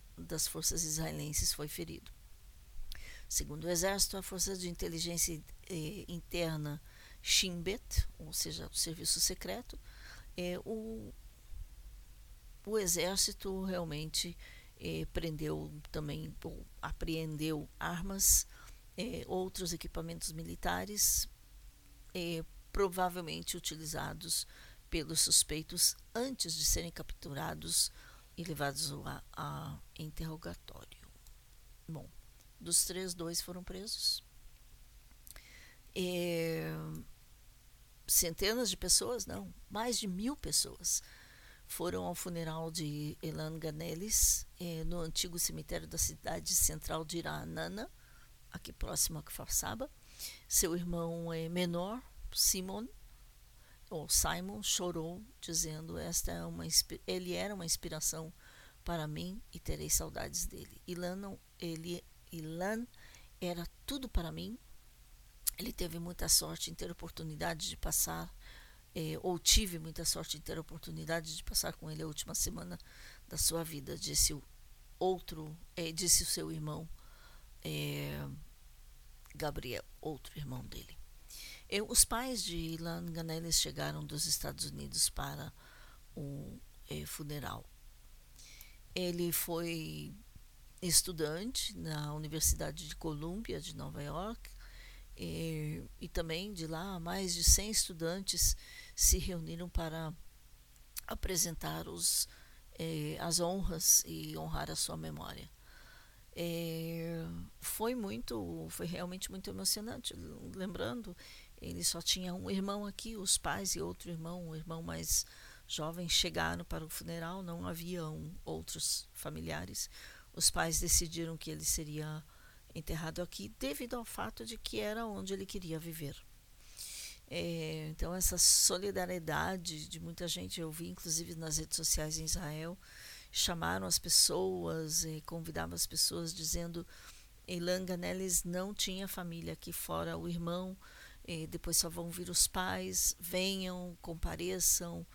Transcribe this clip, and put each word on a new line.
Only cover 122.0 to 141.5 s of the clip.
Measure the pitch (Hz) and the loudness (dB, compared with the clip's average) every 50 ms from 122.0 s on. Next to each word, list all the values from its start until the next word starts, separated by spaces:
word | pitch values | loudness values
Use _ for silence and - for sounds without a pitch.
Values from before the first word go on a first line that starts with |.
| 151 156 156 156 151 - - - - - - - - - - | -4 -4 -6 -6 -8 -12 -16 -20 -20 -20 -20 -20 -20 -12 -10
enterrado | - - - 160 156 165 160 156 165 175 | -6 -4 -2 -2 -2 -2 -2 -2 -2 -4
aqui | 175 - - 190 208 220 | -4 -4 -8 -8 -10 -6
devido | - - 269 285 - 277 240 247 | -4 -2 -2 -2 -2 -4 -4 -4
ao | 240 226 | -4 -4
fato | - - - 202 214 - - 233 | -4 -4 -4 -4 -4 -4 -6 -8
de | 226 233 214 | -8 -6 -6
que | - - - 214 | -4 -4 -2 -2
era | 214 208 214 226 233 | 0 0 -2 -2 -2
onde | 226 202 196 190 185 196 | -4 -4 -4 -4 -4 -4
ele | 190 196 | -4 -4
queria | 190 - 202 180 165 160 156 | -4 -6 -6 -4 -4 -4 -4
viver. | 160 165 160 160 156 139 131 - - - - - - - - - - - - - - - - - - - - - - - | -4 -6 -6 -6 -6 -6 -6 -8 -12 -18 -20 -20 -20 -20 -20 -20 -18 -16 -14 -12 -10 -10 -10 -10 -10 -10 -12 -14 -10 -6
É, | - 170 170 170 170 165 160 156 156 156 156 156 | -4 -2 0 0 0 0 -2 -2 -2 -4 -4 -6
então, | 156 - - 165 175 | -2 0 0 0 2
essa | 185 175 - - | 4 4 4 8
solidariedade | 170 - - - - - - 196 180 190 202 185 190 180 180 180 180 160 160 151 147 156 180 190 185 170 175 160 151 151 - | 10 10 10 12 10 10 8 6 4 2 0 2 2 2 2 0 0 0 2 4 4 4 4 2 0 -2 -4 -4 -4 -6 -8
de | - 160 | -8 -8
muita | 170 170 165 - 180 | -6 -6 -6 -4 -2
gente, | 170 160 180 180 185 - - | -2 -2 -2 -2 -4 -4 -2
eu | 165 160 156 | -2 -4 -4
vi | 165 170 180 | -4 -6 -6
inclusive | 180 - - 170 156 165 170 170 170 | -6 -6 -2 0 0 0 0 -2 -6
nas | 160 165 160 151 156 | -6 -2 0 0 0
redes | 156 - - | 0 0 0
sociais | - 160 - - - 156 156 156 160 | 2 4 4 4 4 4 2 0 0
em | 160 | 0
Israel, | 156 - 175 190 147 151 156 160 165 180 - - - - - - - - - - - | 0 0 0 0 -2 -4 -4 -4 -6 -6 -8 -12 -16 -16 -16 -14 -14 -14 -16 -12 -2
chamaram | - - - - 180 170 165 170 180 190 190 | 2 4 4 4 4 2 2 2 2 2 2
as | 185 165 - | 2 2 2
pessoas, | - 170 - - - - 147 170 190 190 185 180 170 165 165 160 160 156 156 165 170 | 4 8 8 10 10 8 8 4 4 2 2 0 0 0 0 -2 0 0 2 2 2
eh, | 160 156 156 151 | 0 -2 -6 -6
convidavam | - 165 170 160 160 156 160 160 165 175 | -6 -6 -6 -6 -4 -4 -2 -2 -2 0
as | 165 - | 0 -2
pessoas | - - 160 - - - 175 170 160 170 | 0 4 4 4 4 2 0 -2 -4 -4
dizendo, | 190 160 156 - 175 170 170 165 170 165 - - - - - - - - - - - - - | -2 0 0 0 0 0 -2 -4 -4 -6 -8 -10 -16 -16 -16 -16 -16 -18 -20 -20 -14 -8 -4
"Elan | 180 175 175 175 180 185 185 | -2 0 2 2 2 2 2
Ganeles | 180 185 175 175 175 180 185 190 190 180 - - | 0 -2 0 0 0 0 0 2 4 4 4 4
não | 180 175 180 185 196 208 | 2 0 0 -2 -2 0
tinha | - - - 185 185 196 196 | 0 0 0 0 -2 -4 -4
família | - - 180 170 165 170 165 165 160 | -4 -6 -4 -4 -6 -6 -6 -6 -6
aqui | 160 - 170 170 | -6 -8 -6 -6
fora, | - - - 165 165 165 165 165 165 | -4 -2 -2 0 0 0 0 -2 -2
o | 165 175 | -2 -2
irmão, | 175 170 170 170 170 180 185 185 185 190 - - - - - - - - - | -2 0 0 0 0 0 -2 -4 -8 -10 -12 -16 -16 -16 -16 -16 -16 -12 -8
eh, | - 175 160 160 | -6 -4 -4 -4
depois | 156 | -4